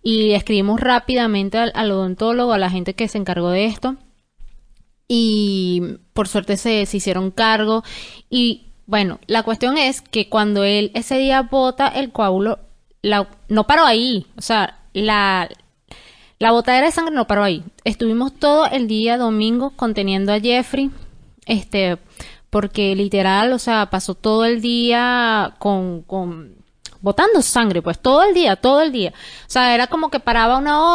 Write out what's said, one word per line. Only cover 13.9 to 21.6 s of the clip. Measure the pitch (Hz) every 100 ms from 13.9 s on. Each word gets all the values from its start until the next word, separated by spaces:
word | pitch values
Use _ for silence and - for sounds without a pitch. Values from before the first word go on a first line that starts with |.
| 226 247 220 - -
O |
sea, | - 220 190 - -
la... | 190 214 208 196 190 170 - _ _ _ - - - _ -
La | 226
botadera | 233 233 254 302
de |
sangre | 330 330
no | 294 220
paró | 208
ahí. | 202 160 165 _
Estuvimos | - 208 226 226 269 -
todo | 294 302 320
el | 262 226
día | 220 226 240
domingo | 233 214 220 240 269 -
conteniendo | 233 208 196 190 196
a | 208
Jeffrey, | 233 247 240 269 277 - - - - _ -
este, | 214